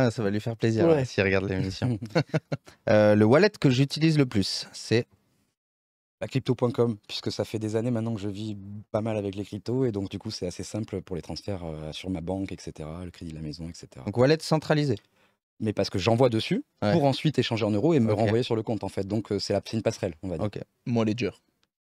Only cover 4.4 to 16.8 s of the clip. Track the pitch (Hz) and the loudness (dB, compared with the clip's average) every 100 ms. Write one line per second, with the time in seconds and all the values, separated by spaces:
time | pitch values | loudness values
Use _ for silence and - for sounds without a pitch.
4.4 | 92 - - - - 110 - _ _ _ | -2 -4 -10 -10 0 0 0 _ _ _
5.4 | _ _ _ _ _ _ _ - 107 131 | _ _ _ _ _ _ _ -12 -6 -4
6.4 | - 120 123 120 120 104 - - 110 - | -2 0 0 2 0 0 -8 -8 -6 -4
7.4 | 107 110 107 110 120 117 113 117 104 98 | -4 -4 -4 -2 -2 -2 -4 -4 -6 -8
8.4 | 110 101 98 104 - 110 113 107 101 98 | -8 -10 -12 -14 -4 -2 -2 -2 -4 -6
9.4 | 101 107 101 127 131 101 98 98 110 - | -8 -8 -4 -2 0 -2 -6 -8 -8 -8
10.4 | 90 - 92 107 107 95 - 87 - 82 | -8 -8 -8 -8 -6 -8 -6 -8 -8 -10
11.4 | - 95 82 78 78 73 92 90 85 95 | -8 -8 -8 -8 -10 -10 -6 -6 -4 -6
12.4 | 95 90 - 78 78 85 90 - 85 78 | -6 -10 -12 -12 -10 -10 -12 -12 -12 -10
13.4 | 78 73 82 - - - 101 101 131 156 | -10 -10 -12 -14 -18 -12 -4 2 4 4
14.4 | - 156 - 156 147 104 _ _ _ _ | 2 0 2 2 2 -2 _ _ _ _
15.4 | _ - 107 98 98 101 98 117 131 110 | _ -8 -4 -2 -2 0 2 4 4 2
16.4 | - 202 - - | 0 -2 -4 -2